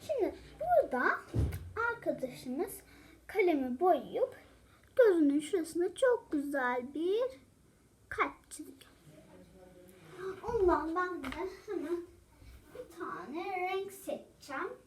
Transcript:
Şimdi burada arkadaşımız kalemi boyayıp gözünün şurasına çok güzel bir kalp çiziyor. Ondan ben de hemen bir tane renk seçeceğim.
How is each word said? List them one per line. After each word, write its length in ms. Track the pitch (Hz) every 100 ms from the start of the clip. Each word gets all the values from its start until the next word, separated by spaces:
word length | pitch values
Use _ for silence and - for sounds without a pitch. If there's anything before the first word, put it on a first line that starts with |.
| -
Şimdi 280 | 571 359 - - -
burada 580 | 659 679 - 247 - - - - - - - - 466
arkadaşımız 800 | 453 339 254 254 - 254 262 427 - - - - - -
kalemi 520 | 381 359 302 254 247
boyayıp 560 | 359 302 190 294 508 - - - - - _ -
gözünün 440 | 466 339 294 285
şurasına 560 | 302 370 320 320 359 -
çok 360 | 508 480 -
güzel 600 | 302 277 285 247 254 247
bir 460 | 294 349 415 508 523 - _ _ _ _ _ _
kalp 420 | - 302 - _
çiziyor. 260 | - 311 - - - 151 - - - - 185 185 - - - - - 381 -
Ondan 520 | 427 466 359 302 311 330
ben 280 | 359 330
de 40 | 262 277 381 392 -
hemen 360 | 359 285 339 - - _ - - - - 508
bir 240 | 494 339
tane 720 | 370 359 359 302 392 370 359
renk 220 | 381 392
seçeceğim. 840 | - - - - - - 269 415 508